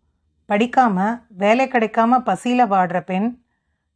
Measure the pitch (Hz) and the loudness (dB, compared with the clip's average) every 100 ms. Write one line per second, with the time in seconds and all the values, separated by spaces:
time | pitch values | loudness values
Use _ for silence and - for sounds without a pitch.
0 | _ _ _ _ - 208 240 262 240 185 | _ _ _ _ -2 0 0 2 0 0
1 | 202 240 - 185 202 240 262 247 214 226 | -2 -6 -12 -2 0 2 0 -2 -2 0
2 | 226 247 233 185 240 247 226 196 180 175 | 2 2 0 -4 -2 0 2 2 0 -2
3 | 175 185 226 247 _ _ _ _ _ | -4 -2 -4 -6 _ _ _ _ _